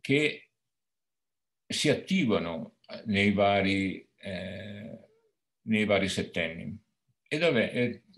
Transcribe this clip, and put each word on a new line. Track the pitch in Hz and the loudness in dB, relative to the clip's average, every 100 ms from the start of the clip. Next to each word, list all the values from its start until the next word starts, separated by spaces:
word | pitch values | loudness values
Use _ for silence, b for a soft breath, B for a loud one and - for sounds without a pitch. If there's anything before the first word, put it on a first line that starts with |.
che | - 143 151 - - _ _ _ _ _ _ _ _ _ _ _ - | 0 2 2 -4 -16 _ _ _ _ _ _ _ _ _ _ _ -8
si | - 151 | 0 2
attivano | - - 190 123 92 85 80 - _ - - - | 2 0 0 2 2 0 -8 -10 _ -16 -12 -2
nei | 101 101 | 2 4
vari, | 98 101 101 98 98 95 82 - _ | 4 4 4 2 0 -2 -4 -14 _
eh, | - 90 92 92 98 101 - - - _ _ _ _ _ | -12 -10 -10 -10 -12 -14 -16 -18 -20 _ _ _ _ _
nei | - 107 | 0 2
vari | 104 98 95 | 4 2 2
settenni | 104 95 90 82 85 - 95 _ _ _ _ - | -2 -4 -4 -4 -6 -12 -12 _ _ _ _ -8
e | 151 | 0
dove, | 170 123 95 | 2 2 0
eh, | 123 123 - _ | 0 -2 -4 _